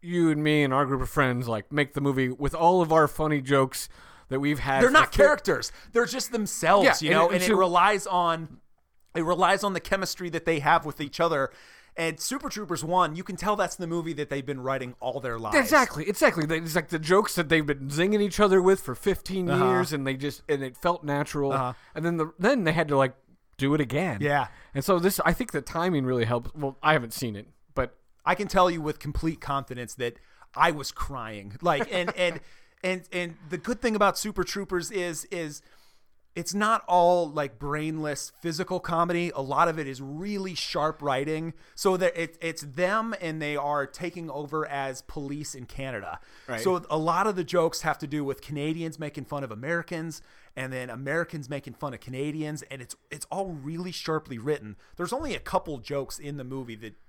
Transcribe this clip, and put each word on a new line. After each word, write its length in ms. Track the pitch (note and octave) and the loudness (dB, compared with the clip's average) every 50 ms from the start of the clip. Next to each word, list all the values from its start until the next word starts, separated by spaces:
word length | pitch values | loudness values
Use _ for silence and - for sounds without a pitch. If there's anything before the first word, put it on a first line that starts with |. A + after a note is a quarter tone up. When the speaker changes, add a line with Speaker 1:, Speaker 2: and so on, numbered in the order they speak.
| - | -6
Speaker 1:
you 260 | E3+ F3 F3 E3+ D#3+ | 0 2 4 4 4
and 140 | D#3 D3 D3+ | 4 4 4
me 180 | D3+ D3+ D3+ | 4 6 6
and 100 | D3 C3+ | 4 4
our 140 | C3 C3+ C#3+ | 4 2 2
group 160 | C3 C#3 C3 | 2 0 -2
of 80 | B2+ A2 | -2 -2
friends, 380 | - D#3+ C#3 B2+ B2 B2 B2+ | 2 2 2 4 2 0 -2
like, 240 | A#2 A2+ G#2+ - _ | -2 -4 -4 -4 _
make 240 | C#3+ C#3+ C#3+ C#3 - | 0 0 0 0 -2
the 60 | D3 | -2
movie 280 | C#3 C#3 C3+ C3 C3+ B2 | 0 0 2 2 0 0
with 240 | B2+ - C#3+ C#3 D3 | 0 -2 -2 -2 0
all 300 | D#3+ E3+ E3+ F#3 F#3 F3 | 4 6 6 6 6 4
of 100 | D#3 D#3+ | 6 6
our 140 | D#3+ D#3 | 6 6
funny 340 | C#3+ - - D#3 D3+ D3+ C#3+ | 4 2 -2 0 0 0 0
jokes 480 | C3 B2+ C#3+ C3+ C3+ C3 - - - - - - - - - - - - | 2 4 4 4 4 2 0 -8 -10 -10 -14 -20 -20 -20 -20 -20 -10 -6
that 100 | C3 C3+ | -4 -2
we've 200 | C#3+ D3 D3+ C3+ | 0 0 0 0
had 240 | - C#3+ C3+ C3+ - | 0 0 4 6 6
Speaker 2:
They're 60 | C4 | 8
Speaker 1:
for 40 | C4+ | 8
Speaker 2:
not 140 | D#4 C#4+ | 6 4
Speaker 1:
fif- 180 | - - - C#5+ | 6 6 6 8
Speaker 2:
characters. 460 | - B4+ - - - D#3+ A#2+ - - - - - - | 8 8 4 2 0 0 0 -2 -8 -12 -14 -20 0
They're 140 | - A#3 A#3+ | 2 2 2
just 260 | - - C4 - - | 2 -2 -6 -6 -4
themselves, 680 | B3 A#3 G#3 - - - - D#3+ F#3+ G3+ - C4 E3+ - | -2 -2 -2 -2 -4 0 4 6 6 8 8 6 4 4
Speaker 1:
Yeah, 80 | D3+ D3 | 2 4
Speaker 2:
you 60 | D#3 | 4
Speaker 1:
and 20 | |
Speaker 2:
know, 60 | D#3+ E3 | 6 6
Speaker 1:
it, 20 | F3 | 6
Speaker 2:
and 60 | F3 | 4
Speaker 1:
and 60 | F3+ F#3 | 2 2
Speaker 2:
it 20 | |
Speaker 1:
so 100 | A3 A3 | 4 4
Speaker 2:
relies 480 | F#3 F#3+ F3+ F3 F3 F3 G3+ G#3+ G3 G3+ | 4 4 4 6 6 6 6 4 2 0
on, 540 | G3+ F#3+ F3+ F3 E3+ E3 D#3+ E3 D3+ - - _ _ _ _ _ _ _ _ _ _ _ | 0 2 2 2 2 0 -2 -4 -12 -14 -20 _ _ _ _ _ _ _ _ _ _ _
it 80 | E3 E3 | -2 0
relies 400 | D#3+ F3+ E3 F#3 E3+ F#3+ F#3+ G3+ | 0 2 4 6 4 4 4 2
on 100 | G3+ F#3+ | -2 -2
the 60 | E3+ | -2
chemistry 500 | - - G3+ F#3+ F#3+ F3 - - F#3 F3 | -2 -2 -2 -2 0 -4 -6 -6 -8 -6
that 160 | D#3 E3 - | -6 -2 0
they 140 | - E3 D3+ | 0 0 2
have 260 | C#3 D3+ E3 E3 D3+ | 4 4 4 4 4
with 160 | D#3 C#3+ - | -2 -8 -8
each 180 | D#3 C#3 - - | -8 -8 0 0
other. 300 | E3+ E3+ D#3+ C#3+ C3+ B2 - - - - - - - _ - | 2 2 2 2 0 -2 -4 -12 -20 -20 -20 -20 -20 _ -8
And 220 | - E3 E3 D3+ - | -4 -4 -4 -4 -4
Super 280 | - - B3+ C4+ C4+ | -6 -6 -6 -6 -6
Troopers 360 | C4+ - G#3 G#3+ E3 F3 C#3+ C#3+ | -8 -8 -8 -6 -6 -6 -6 -2
one, 320 | E3 F3 F#3 F3 D#3+ D3+ | 0 2 2 2 2 0
you 80 | E3+ F3+ | -8 -8
can 120 | - F#3+ | -8 -8
tell 180 | - - G#3 G#3 | -6 -2 -2 0
that's 200 | G3+ F#3+ E3+ - | 0 0 -2 -2
the 120 | - F3+ | -6 -6
movie 260 | E3 E3 E3+ E3 E3 D#3+ | -4 -4 -4 -4 -4 -6
that 160 | C#3 D3+ C#3 | -6 -6 -4
they've 160 | C#3 C#3 C3 | -4 -6 -4
been 160 | C3 C#3+ C3 | -6 -8 -6
writing 320 | B2 C3 C3+ C3+ B2+ B2 B2 _ | -4 -4 -4 -4 -4 -8 -10 _
all 200 | A#2+ B2+ A#2+ C#3 | -6 -6 -6 -4
their 200 | - B2+ A#2 A2+ | -6 -6 -6 -4
lives. 180 | A2 G#2+ G#2+ | -4 0 2
Speaker 1:
Exactly, 500 | B3+ B3+ G#3+ D#4 D4 B3+ - - C#3+ D#3 | 2 2 6 4 4 4 4 -2 -8 -6
exactly. 380 | F3+ G3+ - D#4 C4+ - E3+ D#3 | -4 -2 2 2 2 4 2 -2
They, 140 | D3 E3 D#3+ | 0 -2 -2
it's 160 | E3+ D#3+ D3+ | -4 -2 -2
like 140 | F3+ D#3+ - | -2 -2 -2
the 100 | - D#3 | -6 -6
jokes 340 | D#3 D3 F#3 G3 G#3 - - | 0 4 4 4 4 2 -2
that 140 | F3+ E3+ C#3+ | -2 0 4
they've 160 | E3 D#3+ D3+ | 4 2 4
been 240 | C#3+ D3 C#3 C3+ C3+ | 2 -2 -4 -4 -6
zinging 320 | C#3 D3+ F3 G3 G#3+ G#3 | 0 0 2 2 2 2
each 180 | G3+ G3+ - - | 2 0 2 4
other 220 | G#3+ G3+ F#3 F#3+ | 4 6 6 6
with 200 | F3+ F#3+ G3 F#3+ | 8 6 4 4
for 120 | - - B2 | 2 -8 -10
fifteen 560 | - - G3+ F#3 - - - F#3 F#3+ F3+ E3+ | -2 0 -2 -2 0 -4 -6 -4 -2 0 2
Speaker 2:
Uh-huh. 160 | C#3+ C3 C3+ C3 | 2 4 4 4
Speaker 1:
years, 200 | B2+ B2+ - - D#3 | 4 2 2 0 -2
and 120 | C#3+ C3+ | -4 -2
they 80 | C3+ C3+ | -4 -4
just, 300 | C3 C#3 D3 C3 - - | -4 -4 -6 -8 -8 -4
and 140 | - D3+ C#3 C3+ | -2 -2 -2 -2
it 140 | C3 B2 | -6 -10
felt 260 | - - F3 F3 E3+ - | -2 0 0 0 0 -2
natural. 480 | D3 C#3+ C#3+ C#3+ - - D3 C#3+ C#3 | -2 -2 -2 -2 -2 -2 -2 0 0
Speaker 2:
Uh-huh. 220 | C#3 C3+ C3 B2 B2 - - - - | 0 0 -2 -2 -6 -8 -16 -12 -8
Speaker 1:
And 100 | D#3 D#3+ | -4 -2
then 120 | E3+ F3 | -2 0
the, 140 | E3 D#3 D#3+ - | 0 -2 -4 -4
then 280 | - F3+ A3 C#4+ C4 F#3+ | 0 2 2 4 4 2
they 60 | D#3+ D#3 | 2 2
had 140 | E3 E3 C#3+ | 2 0 2
to, 60 | C#3+ | 2
like, 180 | C#3 C3+ C3 B2 _ _ _ - _ _ _ _ | 2 2 2 0 _ _ _ -20 _ _ _ _
do 160 | - C3+ C#3 D3 | -2 0 2 2
it 80 | D#3 | 2
again. 380 | D3 A#2 B2+ D3 D3+ - B2+ G2+ | 0 0 0 -2 -2 -2 -2 -2
Speaker 2:
Yeah. 260 | C#3 D3 C#3+ C#3+ B2 - - - - - - | 0 2 2 2 0 0 -8 -20 -20 -8 -6
Speaker 1:
And 100 | C#3 C3 | -4 2
so 140 | - F#3 F3 | 2 2 4
this, 200 | E3+ F#3+ F#3+ - - | 4 2 2 2 2
I 80 | E3 E3+ | 2 2
think 200 | - B3 - - | 2 -2 -4 -4
the 80 | D#3 | -6
timing 440 | C3 - - E3 E3+ F#3 F3 D3 C3 | -6 -4 -4 -2 0 2 2 2 0
really 200 | B2+ B2+ B2 A#2 | 2 2 2 2
helps. 260 | A2 B2 A#2+ A#2 - - | 2 0 -2 -2 -4 -8
Well, 240 | D#3 D3 C#3 C3+ - - | -4 -6 -6 -6 0 2
I 100 | D3+ D#3 | 4 4
haven't 200 | D3 A#2+ A2+ A2 | 4 2 -2 -8
seen 220 | - C3+ A#2+ G#2 | -6 -6 -6 -6
it, 120 | G2+ A2 - _ _ _ _ - | -8 -12 -16 _ _ _ _ -2
but 240 | - B2+ A#2+ - _ _ _ _ _ _ | -2 -2 -2 -4 _ _ _ _ _ _
Speaker 2:
I 120 | D#3 F3+ | 0 0
can 120 | F#3 G#3 | 0 0
tell 220 | F3+ - G3 F3+ F3+ | 0 4 4 4 4
you 100 | F3 D#3+ | 4 0
with 200 | D3+ D3+ D3+ - | -4 -6 -6 -6
complete 420 | - D3+ C#3+ - - D#3+ D#3+ - | -8 -6 -4 -2 -2 -2 -4 -4
confidence 540 | - - C#3 C#3 C3+ - B2+ B2 A#2+ A2 - | -6 -4 -4 -4 -4 -6 -10 -10 -10 -10 -6
that 220 | - B2 A#2+ A#2+ - - _ - _ - _ - | -4 -4 -4 -4 -8 -20 _ -20 _ -20 _ 4
I 140 | C3 D3+ E3+ | 4 6 6
was 220 | D#3+ D3+ C3+ - | 6 0 -6 -10
crying. 680 | - - - - C#3 C3 A#2 A2 A2 G#2 G2 G2 G2 C3+ E3 | -6 -6 -6 -6 -6 -8 -8 -8 -10 -10 -12 -12 -12 -2 2
Like, 280 | F3 D#3 C#3+ D#3 - | 2 2 2 0 0
and, 220 | - F3+ F3 F3 - | 0 -2 -2 -2 -2
Speaker 1:
<laughs> 20 | |
Speaker 2:
and, 240 | F#3+ F3+ F3 E3+ F3 - - - - - _ _ _ | 0 0 0 0 -4 -12 -16 -20 -20 -20 _ _ _
and, 200 | - F#3 F#3 F#3 F3+ - | -4 -4 -4 -4 -6 -8
and 240 | - F3+ F3 E3+ E3 - - D3+ | -6 -6 -6 -6 -8 -14 -12 -10
the 80 | F3+ | -10
good 240 | E3+ - - B3 B3 | -8 -4 -6 -6 -2
thing 120 | - A#3+ A3 | 0 0 2
about 240 | G#3 G#3 G3 F3+ | 4 4 2 2
Super 280 | - - G#3+ G3 - F3+ | 0 -6 -6 -4 -4 -4
Troopers 440 | - - G3+ G3 F#3+ F#3 F3+ E3 - | -4 -4 -8 -6 -2 -4 -4 -4 -2
is, 360 | A3+ F#3+ F3+ F3 E3 D3 - | -4 -4 -4 -4 -6 -8 -10
is 360 | - G3+ F3 E3 D3+ D3 - _ _ - - _ - _ _ _ _ _ _ _ _ _ | -8 -8 -6 -6 -8 -10 -14 _ _ -20 -20 _ -20 _ _ _ _ _ _ _ _ _
it's 180 | E3+ E3 - F3+ | -8 -8 -4 -2
not 300 | G3+ G#3+ G#3+ A3+ G#3+ - | 0 2 2 2 0 2
all, 400 | - F3+ F3+ F3 F3 F3+ F3 E3+ D3+ | 2 4 6 6 6 6 4 2 0
like, 300 | C#3+ D#3 D3 C#3 A#2 A2 | -2 -4 -4 -4 -6 -10
brainless 720 | C#3+ C#3+ C#3+ D3+ D3+ D#3 D#3 D#3+ D#3 D3+ D3 - - - _ _ | -6 -6 -4 -4 -4 -4 -4 -4 -4 -4 -6 -6 -8 -12 _ _
physical 380 | - E3+ D#3+ D3+ F#3 - F#3 F3 | -6 -6 -4 -4 -4 -4 -4 -4
comedy. 520 | - - F3 E3 E3+ F3 F3+ E3+ F3 F3 - | -2 -2 2 2 2 2 2 0 0 -2 -4
A 60 | - | -6
lot 260 | C#3 C3 C#3 C#3 E3+ | -6 -2 4 4 4
of 100 | E3+ D#3+ | 4 4
it 100 | D#3+ D3+ | -2 -4
is 140 | C3+ C3+ B2 | -6 -6 -10
really 540 | C#3 C3+ C#3+ D#3 F#3 G#3 G#3 G3 F#3+ F#3+ F3 | -10 -10 -10 -8 -6 -6 -4 -4 -4 -6 -6
sharp 460 | - - - - E3 D3 D#3 D#3 - | -6 -8 -4 -2 0 0 0 -2 -2
writing. 520 | D3 C#3+ C3+ C3 C#3+ D3+ D#3 D#3 D#3+ E3 D#3 - - - _ | -2 0 0 0 0 -2 -2 -4 -4 -6 -8 -10 -18 -20 _
So 220 | - - G3 F#3 | 0 2 2 4
that 180 | F3+ F#3 F3 E3+ | 4 2 2 2
it, 220 | E3+ E3+ D#3+ - - | 0 -6 -6 -6 -8
it's 220 | E3+ E3 D#3+ - | -8 -6 -6 -6
them, 520 | D3+ C#3+ C3 D3+ F3+ F3+ G3+ A3+ A3+ A3+ A3 - | -12 -12 -4 -2 0 2 2 0 -2 -2 -6 -6
and 220 | F3+ E3 D#3 D#3 | -6 -6 -6 -4
they 160 | D3+ D3 D3 | -4 -4 -4
are 280 | C#3+ C#3 C#3+ D3 D3 C#3 | -4 -2 -2 -2 -2 -2
taking 440 | C#3 - - F3+ E3+ - E3+ E3 D#3+ | -4 -6 -8 -8 -8 -8 -8 -12 -10
over 360 | C3 C#3+ D3+ C#3 D#3 D#3 D3+ | -8 -10 -10 -4 -4 -4 -4
as 360 | D3 C#3+ C#3 C3+ C3+ C3 C3 | -2 -4 -4 -4 -4 -6 -10
police 540 | - - - D#3+ C#3+ C#3 C#3+ D3+ D3 - - | -12 -12 -12 -10 -8 -8 -8 -8 -8 -10 -12
in 100 | C3+ B2 | -14 -14
Canada. 540 | - - - C3+ C3+ B2+ G#2+ F#2+ E2 D#2+ - - - - - - | -12 -10 -8 -8 -6 -6 -8 -8 -10 -12 -12 -14 -20 -20 -20 -10
Speaker 1:
Right. 140 | - B2+ A2 | -8 -8 -2
Speaker 2:
So 240 | - F#3+ F#3 F3 - - | 0 0 0 0 -2 -2
a 80 | D3+ | -2
lot 300 | D#3+ D#3 E3 E3 F3 G3 | 0 0 0 2 2 2
of 80 | G#3+ G3+ | 0 0
the 80 | F3+ E3 | -2 -4
jokes 380 | C3+ E3+ F3 D#3+ E3 D#3+ - | 0 2 2 2 2 0 -2
have 160 | - D#3 D3 | -2 -2 -2
to 100 | - - | -2 -6
do 160 | C#3+ C#3+ D3+ C#3+ | -6 -4 -4 -4
with 180 | C3+ C3+ - | -4 -4 -6
Canadians 560 | - - D3 D3 C#3+ D#3 D#3+ E3 E3 D#3+ D3+ D3 | -8 -10 -6 -4 -4 -4 -4 -4 -6 -8 -8 -8
making 260 | D#3+ D3 - D#3 C3 | -10 -10 -8 -10 -10
fun 180 | - D3+ C#3+ C#3 | -8 -8 -8 -8
of 80 | B2 | -8
Americans, 720 | A2 G#2 B2 D3 E3+ E3+ E3 - F3 D#3+ D#3+ E3 D3 - - _ _ - - _ _ | -10 -10 -6 -4 -4 -4 -4 -6 -8 -8 -6 -8 -10 -12 -16 _ _ -20 -20 _ _
and 160 | - C3 C3 | -10 -8 -8
then 180 | C3 B2+ B2+ B2 | -6 -8 -8 -8
Americans 600 | A#2 B2 C3+ C#3 D3 E3 E3+ D#3+ - D3+ C#3 A#2+ | -10 -10 -6 -4 -4 -4 -4 -4 -8 -12 -10 -8
making 240 | D3 C#3 - C#3 A2+ | -10 -10 -10 -12 -14
fun 200 | _ - C#3+ C#3+ | _ -10 -10 -10
of 60 | - | -10
Canadians, 640 | - - C3 C3 C#3+ D3 C#3+ D#3 D#3 D3+ D3+ C#3+ - | -14 -12 -8 -6 -6 -6 -4 -6 -6 -6 -8 -10 -10
and 180 | _ C3+ C3+ | _ -14 -14
it's, 140 | B2 A#2 - _ _ _ | -14 -16 -18 _ _ _
it's 140 | D3 D3+ - _ | -14 -14 -12 _
all 180 | D3 F#3 G3 F#3+ | -8 -8 -6 -8
really 420 | E3+ D3 C3 C#3+ E3 E3 F3+ F#3 | -8 -10 -10 -10 -8 -8 -8 -8
sharply 460 | E3 - - - D#3+ D#3 D3+ - C3 | -10 -8 -6 -4 -4 -4 -4 -8 -12
written. 400 | A2+ A2 C#3+ D3+ C#3+ G#2+ G#2+ G2+ - _ _ - | -8 -4 -4 -4 -4 -6 -14 -16 -16 _ _ -10
There's 160 | - F3 F3 | -8 -6 -4
only 240 | A#3 C4+ B3+ F#3+ E3+ | -4 -6 -6 -6 -8
a 40 | C3+ | -8
couple 400 | - - - F#3 - - D3+ B2+ | -8 -2 -4 -2 -2 -2 -10 -10
jokes 380 | G#2 - C#3+ C#3 C3 - - - | -8 -6 -6 -6 -6 -6 -10 -12
in 180 | D3 C#3+ D3+ | -10 -10 -10
the 60 | C#3+ B2+ | -10 -10
movie 300 | B2+ C3 C3+ C3 A#2+ A2+ | -10 -10 -10 -10 -10 -12
that 160 | G#2 A2+ A2 F#2 - - | -14 -14 -16 -16 -18 -20